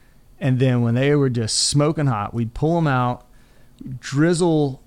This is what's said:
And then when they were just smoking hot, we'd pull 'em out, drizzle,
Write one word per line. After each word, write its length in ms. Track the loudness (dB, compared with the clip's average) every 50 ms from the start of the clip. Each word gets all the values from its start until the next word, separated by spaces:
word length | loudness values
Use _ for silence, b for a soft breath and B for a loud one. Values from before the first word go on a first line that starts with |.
| b b b b b b b -4
And 180 | -2 0 2 2
then 220 | 2 2 2 2
when 140 | 2 2 0
they 180 | 2 2 2 2
were 140 | 2 2 0
just 300 | 0 -2 -4 -4 -2 -2
smoking 480 | -2 0 2 2 2 2 0 0 0
hot, 260 | 0 0 -2 -4 -6 -6
we'd 220 | -6 -6 -6 -4
pull 220 | -2 -2 0 0 0
'em 80 | 0
out, 380 | 0 0 0 0 -2 -4 -6 -12 _ b b b b b b b b b b -16 -14 -14 -14
drizzle, 840 | -10 -4 0 2 2 2 2 2 2 2 2 2 0 -2 -4 -8 -16